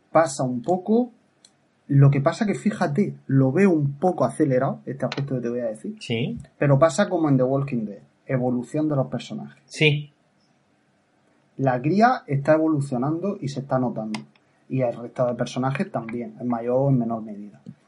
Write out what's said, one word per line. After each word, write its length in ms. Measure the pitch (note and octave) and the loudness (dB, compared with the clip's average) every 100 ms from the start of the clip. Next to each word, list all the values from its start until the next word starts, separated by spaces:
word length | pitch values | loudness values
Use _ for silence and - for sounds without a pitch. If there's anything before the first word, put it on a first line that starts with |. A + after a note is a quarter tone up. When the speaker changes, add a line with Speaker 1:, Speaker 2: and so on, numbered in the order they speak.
| _ | _
Speaker 1:
pasa 340 | D#3 E3 - | 2 2 0
un 180 | C3 B2 | -4 -4
poco. 500 | E3 F3+ F3+ A3+ B3 _ _ _ _ _ _ _ - | -2 -2 2 2 2 _ _ _ _ _ _ _ 0
Lo 220 | C#3 C#3 | 6 6
que 100 | C#3+ | 6
pasa 240 | D3+ - G#3 | 0 0 -2
que, 80 | |
fíjate, 600 | - G#3+ - F3 C#3+ E3+ C#3+ - | 0 -2 -2 -2 0 -2 -2 0
lo 260 | C3+ C3 | 2 4
veo 180 | D3+ G3 | 4 4
un 240 | D#3+ C#3 | 4 0
poco 300 | - F#3 F3 | 0 -2 0
acelerado, 560 | B2 - D3 B2+ C#3+ G#3+ - | -2 0 0 2 0 -4 -10
este 180 | B2+ | -6
aspecto 300 | B2 - C#3 B2+ | -6 -4 -4 -4
que 40 | |
te 60 | A#2+ | -4
voy 100 | B2 | -4
a 60 | A#2 | -6
decir. 280 | G#2+ G3+ - | -8 -12 -12
Speaker 2:
Sí. 380 | - A2+ F3+ A#3+ - - | -6 -4 -4 -6 -12 -2
Speaker 1:
Pero 200 | D3 C3+ | 2 4
pasa 300 | D#3+ D3+ F#3+ | 4 2 0
como 180 | F3+ D#3 | 2 2
en 80 | C3 | 2
The 60 | |
Walking 420 | B2+ C#3 C#3 A#2+ | 2 0 -2 -4
Dead: 140 | G#2 G2+ _ _ - | -6 -10 _ _ -6
evolución 600 | C3 B2+ B2 - D3+ D3+ | -2 -2 -2 -4 -4 -2
de 80 | C#3+ | 0
los 100 | B2+ | -2
personajes. 540 | B2 - A2+ - - _ | -4 -8 -12 -12 -18 _
Speaker 2:
Sí. 440 | - D3+ D3 D3 _ _ _ _ _ _ _ _ _ _ _ _ _ _ - | 2 2 2 -4 _ _ _ _ _ _ _ _ _ _ _ _ _ _ -4
Speaker 1:
La 220 | C3+ B2 | -2 0
cría 400 | C#3 F#3+ A#3+ B3 - | 0 4 4 2 -2
está 280 | C#3 - | -4 4
evolucionando 840 | D#3 D#3+ D3+ C#3 B2 C#3 E3 G3 G3+ | 4 4 0 -2 -4 -2 -4 -4 -6
y 80 | C#3 | -8
se 120 | C3 | -8
está 180 | - C3 | -4 -2
notando. 420 | B2 G#2 A2 G#2+ - _ _ _ - | -2 -4 -6 -8 -12 _ _ _ -8
Y 140 | C3 | -4
el 120 | A#2+ | -2
resto 320 | A2+ A#2+ - B2 | -4 -12 -4 -2
de 80 | |
personajes 560 | A#2+ A#2+ C3 C3 C#3 G3 | -2 -4 -2 -4 -2 -4
también, 440 | B2 A2+ A#2+ A2 - | -6 -8 -10 -10 -8
en 60 | B2 | -6
mayor 280 | A#2+ A#2+ B2+ | -4 0 0
o 120 | C#3 | 2
en 80 | C3 | 2
menor 240 | A#2 A2+ | 0 -4
medida. 380 | A2 G2+ G#2 - - - | -8 -14 -16 -18 -20 -20